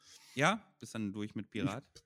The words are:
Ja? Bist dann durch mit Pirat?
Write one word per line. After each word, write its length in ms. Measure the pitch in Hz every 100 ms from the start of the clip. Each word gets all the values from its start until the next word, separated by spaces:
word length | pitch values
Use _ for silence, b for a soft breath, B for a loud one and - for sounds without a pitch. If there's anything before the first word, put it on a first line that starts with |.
| b b b
Ja? 400 | - 151 214 - _
Bist 140 | 113
dann 180 | 117 104
durch 220 | 101 104
mit 160 | 113 104
Pirat? 340 | 104 98 110 - -